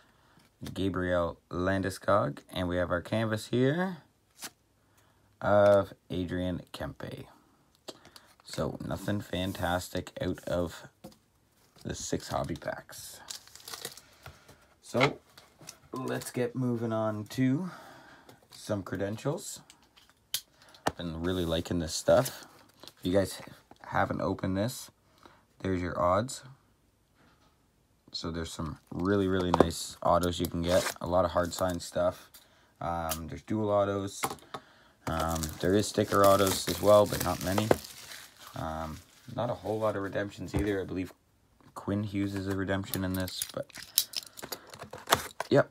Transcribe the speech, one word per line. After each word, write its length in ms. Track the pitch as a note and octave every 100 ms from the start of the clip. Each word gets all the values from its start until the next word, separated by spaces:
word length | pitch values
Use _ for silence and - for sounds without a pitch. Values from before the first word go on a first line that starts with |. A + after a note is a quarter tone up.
| _ _ _ _ _ _ -
Gabriel 680 | - F#2+ F#2 F2+ F2 E2+ - _
Landeskog, 880 | F2 F#2 F#2+ F#2+ - - G2+ C#3 C#3+ -
and 180 | - F2+
we 80 | F2+
have 120 | F2
our 120 | F2
canvas 460 | - A2 A2+ G#2+ -
here 500 | A#2+ C3 E3 F#3 E3 - _ _ - - - _ _ _ _ _ _ _ _
of 520 | - G#2 G2+ G2+ F#2 - _
Adrian 540 | F2 F2 F2+ F2+ D#2+ -
Kempe. 540 | - D2 - - - - - _ _ _ _ - - - - - _
So 340 | - - D#2+ -
nothing 380 | - F#2+ F#2+ G2+
fantastic 920 | - F2+ F#2 F#2+ F2 F2+ - F2+ - -
out 240 | F2+ E2+
of 400 | - F2 E2+ - - _ - - _ _ _ _ _ _
the 120 | -
six 340 | - - F2 -
hobby 260 | - C#2+
packs. 680 | E2+ - - - - - - - - - - - - - - - - - - - - - _
So 380 | - A#2 C#3+ - - - - _ - - -
let's 380 | - B2+ B2 -
get 260 | B2+ A#2+ C3
moving 380 | B2 A#2 A#2
on 300 | A2 A2 G#2
to 440 | G#2 - C3 C#3 F3+ - - - - - - - _
some 300 | - - G#2
credentials. 800 | F#2 F#2 G2+ A2 C#3 F3 - - - - _ _ - _ _ - - _ - - - -
Been 260 | E2+ D#2+
really 220 | F2 F#2
liking 340 | E2 E2 - F2
this 160 | D#2+
stuff. 520 | - - F2+ C3+ - - - - _ - -
If 80 | F#2
you 60 |
guys 300 | G2 F#2 - - - _ - -
haven't 340 | C#3 G#2+ -
opened 340 | F#2 F#2+ F#2+ F#2+
this, 340 | A#2 - - _ _ _ - - _ _
there's 240 | F#2+ F#2
your 180 | F2 -
odds. 420 | F2 F#2+ C3 - - - _ _ _ _ _ _ _ _ _ _ _ _ _ _ -
So 180 | - E2+
there's 220 | E2 E2
some 260 | - D#2 - -
really, 380 | E2+ F#2 G2+ F#2+
really 220 | F#2+ F2+
nice 480 | E2+ E2+ - - -
autos 380 | - F2 F2 F2
you 60 | E2+
can 160 | E2+
get. 320 | E2+ F#2 - -
A 40 | -
lot 200 | F2+ F2
of 60 |
hard 200 | F2+ F2
sign 280 | - F#2 F2
stuff. 500 | - F2+ F2+ - - - - _ _ _
Um, 460 | E2+ E2+ E2 D#2+ D#2
there's 140 | D2+
dual 260 | - A2 G#2
autos. 540 | G2+ G2 G2+ G2 - - - - - - - - _ -
Um, 360 | E2 D#2+ E2 D2+ -
there 140 | F2
is 120 | G2+ G2+
sticker 380 | - G#2 G2
autos 420 | G2 G2 F#2+ F2+ -
as 140 | F2
well, 240 | G2 G#2
but 180 | F#2+ -
not 200 | F2 F2
many. 240 | E2+ G2+ A2 - - - - - - - - -
Um, 420 | D#2+ D#2+ D#2+ D#2 - - -
not 160 | - A#2+
a 40 |
whole 240 | - F#2 A2
lot 180 | A2 G2+
of 60 |
redemptions 520 | G2 G#2 G#2 - F2+
either. 260 | G2 G#2 G2
I 40 |
believe 280 | F2+ F2 F2 - _ _ _ _ -
Quinn 300 | - - G2+
Hughes 300 | G#2+ G2 G2+
is 120 | G2 F#2+
a 100 | F#2+
redemption 480 | F#2+ G2 F#2+ G2
in 80 | F#2
this, 320 | F#2 F#2 - -
but... 140 | - - - - - - - - - - - - - - - - - - - -
Yep. 200 | C#3 -